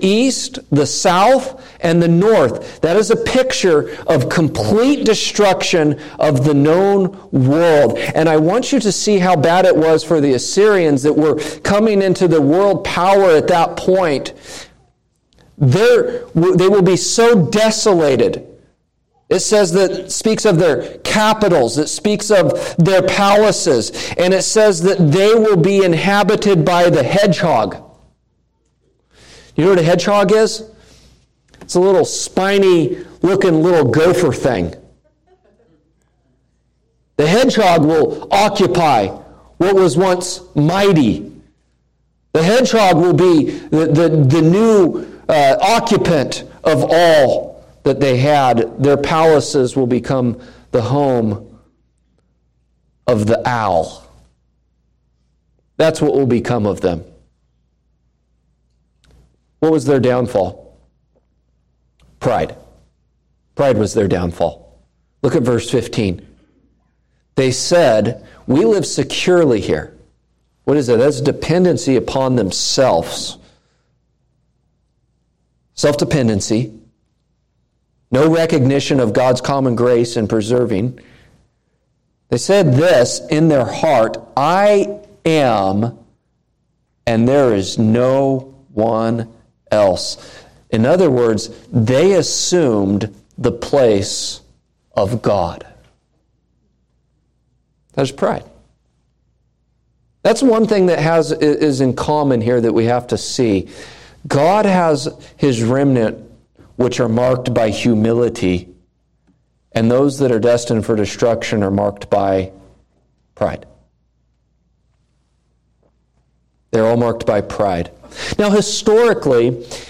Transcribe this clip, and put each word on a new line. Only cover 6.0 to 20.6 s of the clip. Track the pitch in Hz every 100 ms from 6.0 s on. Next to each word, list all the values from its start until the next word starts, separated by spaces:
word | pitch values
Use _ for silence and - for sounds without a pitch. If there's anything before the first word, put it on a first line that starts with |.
| - -
of | 151 135
the | 143
known | 143 147 170 196 202 185 - -
world. | 135 127 156 170 151 117 -
And | - - 160
I | 156
want | 156 226 262
you | 269
to | 202
see | - 214 202
how | 185
bad | 170 165 180
it | 185
was | 156 160 160
for | 160 165
the | 143
Assyrians | 123 - 196 214 196 160 139
that | 147
were | 143 156 147 - -
coming | - 202 220 202
into | 190 175 185
the | 160
world | 139 175 202 165
power | - - 185 196 190
at | 151 -
that | 175 160 -
point. | - 185 170 135 - - - - - _ _ _ _ _ _ _ _ -
They're, | 135 170 240 233 - - -
they | 165 180 180 190
will | 208
be | 180 175
so | - - 233 233 156
desolated. | 208 220 220 220 175 147 123 - - - - _ _ _ _ _ _ -
It | 185
says | - 208 185
that, | 185 185 196 -
speaks | - 220 220
of | 214
their | 165